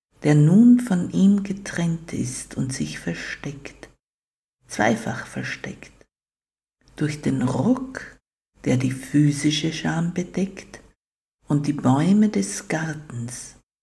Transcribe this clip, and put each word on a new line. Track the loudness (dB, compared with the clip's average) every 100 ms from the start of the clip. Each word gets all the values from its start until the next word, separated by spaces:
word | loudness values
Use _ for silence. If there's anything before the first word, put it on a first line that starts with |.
| _ _
der | 2 6
nun | 8 8 8 8
von | 4 -2 -2
ihm | 4 4 4
getrennt | 0 -8 -8 -4 -4 -4 -6
ist | -6 -6 -8 -10 -6
und | -6
sich | -4 -6 -8
versteckt, | -8 -8 -8 -10 -10 -12 -16 -18 -20 _ _ _ _ _ _ _ -10
zweifach | -2 0 0 -4 -8 -10
versteckt, | -10 -8 -10 -12 -14 -20 _ _ _ _ _ _ _ _ _ _ -6
durch | -4 -2
den | -2 0
Rock, | 0 0 0 0 -4 -12 -16 -20 _ _ _ _
der | -2 0
die | 0
physische | -4 0 4 4 2 0 0 -2
Scham | -4 -2 -2 -2
bedeckt, | -2 -4 -2 -4 -6 -18 -20 -20 _ _ _ _ _ -2
und | 0 0
die |
Bäume | 0 2 2 4 4 4
des | 2 -4 -6 -6
Gartens, | -6 -6 -10 -12 -10 -10 -12 -16 -20 _ _